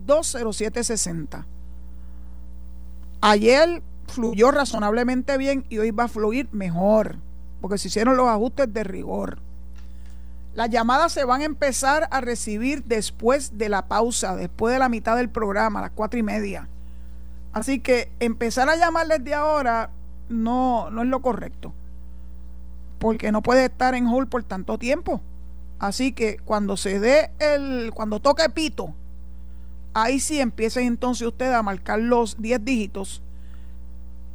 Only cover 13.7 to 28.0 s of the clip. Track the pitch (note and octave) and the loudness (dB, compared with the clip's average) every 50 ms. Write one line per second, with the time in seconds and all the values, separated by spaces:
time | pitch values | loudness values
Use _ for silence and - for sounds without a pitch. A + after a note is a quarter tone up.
13.7 | G#3 F#3+ F3+ - - G#3 A#3 A#3+ A#3 - - F#3 F#3 F#3 F#3 E3+ - - A3 A3+ | 0 0 0 0 2 2 2 2 2 0 -2 -2 -2 -2 -4 -6 -2 0 2 2
14.7 | B3 C4 C4+ B3+ A#3 A3 G3+ A3+ A3+ A#3+ B3 A3+ - A#3 G#3+ G3+ G3 G3+ A3 A3+ | 4 4 4 2 2 0 0 2 2 2 2 0 0 -2 -2 0 2 2 2 2
15.7 | G#3 G3+ F#3+ F3+ - - G#3+ G#3+ - B3 A3+ G#3 G3+ G#3+ G#3 G3+ F#3+ E3 - - | 0 -2 -4 -6 -4 -4 -4 -2 0 0 0 0 0 -2 -2 -4 -4 -6 -8 -8
16.7 | - - - - - - - - - - - - - - - - - G#3+ A3 - | -10 -10 -10 -10 -10 -10 -10 -10 -10 -10 -10 -10 -10 -8 -8 -6 -4 -4 -2 0
17.7 | C4+ B3+ - - B3+ A#3+ A3+ - - - A#3+ A#3 A3+ - A#3 A3+ - B3+ B3+ C#4 | -2 0 2 2 2 2 2 -2 -4 -2 -2 0 0 0 -2 -2 2 2 4 4
18.7 | D#4+ E4 E4+ E4+ E4 E4 E4 D#4+ D#4+ D#4 B3 B3+ C#4+ D4 D4 D4+ D#4 D4+ C#4 B3 | 4 4 4 4 4 2 2 2 2 0 0 0 -2 0 2 2 2 2 2 2
19.7 | A#3 A3+ A3+ - - - - - - - - - A#3 A3+ A3 A3+ B3 B3+ B3+ C4 | 0 0 0 -4 -6 -10 -10 -10 -10 -10 -8 -4 -2 -2 0 0 2 2 2 2
20.7 | B3 A#3 F#3 D3+ G#3+ A3+ A#3 B3+ C4 C4 C4+ B3+ A3+ G3 E3+ F3 - - - - | 2 0 -2 -2 -4 -2 0 0 0 0 0 0 -2 -2 -4 -8 -8 -8 -10 -8
21.7 | - - - - - - - - - - - - - - - - - - - - | -8 -10 -10 -10 -10 -10 -10 -10 -10 -10 -10 -10 -10 -10 -8 -8 -10 -10 -10 -10
22.7 | - - - - - - - A3 A3 A3+ - G#3+ G#3 G#3+ G#3+ - A#3+ C4 C4 B3+ | -10 -10 -10 -10 -6 -2 0 0 0 0 0 0 0 0 2 4 6 6 6 4
23.7 | - - B3+ B3+ B3+ B3 B3 A#3+ A#3 C4 C4+ - - B3 A3+ - G3+ F#3+ F#3 - | 2 2 2 2 2 2 2 2 2 2 2 0 -2 -4 -4 -4 -6 -6 -4 -4
24.7 | A3 G#3+ A3 A#3+ C#4 E4 F4 - E4 G#3 - - - - - - - - - - | -4 -2 0 0 0 0 0 -2 -4 -4 -4 -6 -10 -8 -8 -8 -8 -8 -8 -8
25.7 | - - - G3+ G3 - B3+ C4+ - - A#3+ G#3+ G3+ - - - A3 G#3 G#3 G3 | -8 -4 -4 -2 0 0 0 0 0 0 0 0 0 -2 -4 0 0 0 2 0
26.7 | G3 F3+ - G3+ F#3+ G3+ G3+ A#3 C4 D4+ D4+ - - - D4+ D4+ D4 C#4+ C#4 C#4 | 0 -2 0 0 0 2 4 6 8 6 6 4 0 0 2 2 2 2 0 0
27.7 | C4 B3 A#3 A3+ G3+ - | -2 -2 -2 -4 -4 -4